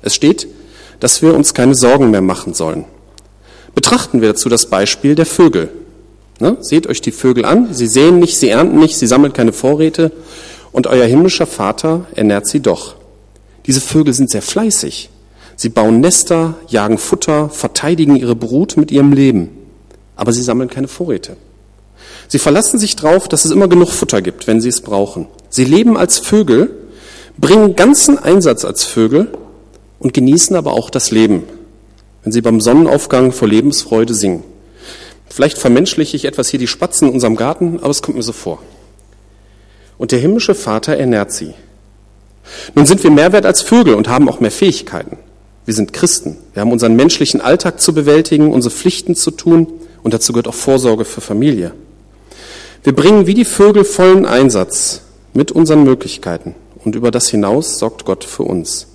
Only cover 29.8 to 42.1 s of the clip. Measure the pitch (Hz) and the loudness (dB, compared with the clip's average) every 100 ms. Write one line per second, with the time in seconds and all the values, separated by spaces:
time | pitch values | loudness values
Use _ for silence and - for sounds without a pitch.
29.8 | _ _ 135 143 127 160 - 180 143 - | _ _ -4 0 2 2 2 -2 -2 -4
30.8 | - 127 - 113 110 92 - - - _ | -4 -6 -2 2 2 0 -4 -20 -20 _
31.8 | _ _ _ _ 110 117 117 113 110 139 | _ _ _ _ -4 -2 0 0 4 4
32.8 | 165 143 - 127 127 127 110 107 139 139 | 4 2 0 0 0 0 0 2 0 -4
33.8 | - 110 113 110 101 85 - - _ _ | -2 -2 0 -2 -2 -4 -10 -20 _ _
34.8 | - - - - _ - 143 - 127 123 | -20 -20 -20 -20 _ -2 -2 0 2 2
35.8 | 185 - 151 143 139 - 123 135 120 - | 2 -2 -4 -4 -6 -6 -4 -4 -6 -6
36.8 | 175 - 143 127 120 110 123 165 175 170 | -6 0 0 2 -2 -2 -4 -2 -4 -4
37.8 | 139 143 - 127 117 - - 76 - _ | -4 -4 -6 -8 -8 -10 -12 -12 -16 _
38.8 | _ _ _ _ _ _ _ _ _ _ | _ _ _ _ _ _ _ _ _ _
39.8 | _ _ 117 123 147 226 - 190 - 110 | _ _ -4 0 0 0 -2 -4 -2 -4
40.8 | - 151 131 110 101 - 78 - _ _ | -2 -2 0 -2 -2 -8 -12 -18 _ _
41.8 | _ _ _ | _ _ _